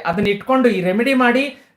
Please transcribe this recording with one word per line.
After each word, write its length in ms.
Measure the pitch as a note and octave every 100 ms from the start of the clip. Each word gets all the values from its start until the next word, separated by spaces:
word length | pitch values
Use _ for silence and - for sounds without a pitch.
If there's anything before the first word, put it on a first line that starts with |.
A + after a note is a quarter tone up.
| -
ಅದನ್ನ 200 | F3 G3+
ಇಟ್ಕೊಂಡು 420 | G3+ - C4 B3
ಈ 120 | G3
ರೆಮಿಡಿ 340 | F3 G3 A#3+
ಮಾಡಿ. 420 | C4+ B3 A#3+ C#4+ - _